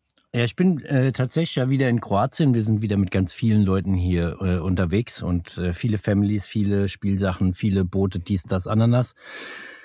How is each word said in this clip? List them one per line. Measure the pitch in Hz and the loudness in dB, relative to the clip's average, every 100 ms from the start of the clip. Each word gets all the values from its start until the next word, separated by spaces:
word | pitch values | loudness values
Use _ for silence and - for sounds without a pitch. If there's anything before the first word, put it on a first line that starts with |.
| _ _ _ 120 | _ _ _ -2
Ja, | |
ich | 120 - | -2 2
bin, | 185 156 | 0 0
äh, | - 139 131 | 0 0 2
tatsächlich | 123 127 160 165 - | 0 -2 -2 -2 -2
ja | 127 | 0
wieder | 135 131 | 2 2
in | 117 | 0
Kroatien. | - 101 113 - 147 117 | 0 0 0 2 2 4
Wir | |
sind | 107 107 | 2 0
wieder | 107 101 | 2 0
mit | 95 | 2
ganz | 95 92 | 0 0
vielen | - 117 107 | 0 2 4
Leuten | 98 95 95 | 4 2 0
hier, | 95 90 87 85 - | 0 2 2 0 -2
äh, | 95 90 | -2 0
unterwegs | 85 92 90 98 123 - | 0 0 0 0 -2 -4
und, | 87 90 - - | -2 -2 -4 -6
äh, | 87 85 | -4 -2
viele | 120 104 | -2 -2
Families, | - 101 101 104 - | 0 2 2 0 -4
viele | 110 101 101 98 | -2 0 0 -2
Spielsachen, | - 98 98 98 90 95 | -2 -2 0 0 0 -2
viele | 87 110 95 90 | 0 0 0 0
Boote, | 98 98 92 | 0 0 -2
dies, | 85 98 - | -2 -4 -2
das, | 95 87 | -4 0
Ananas. | 107 117 120 120 - - - - - - - | 2 4 2 0 -6 -16 -14 -14 -14 -18 -20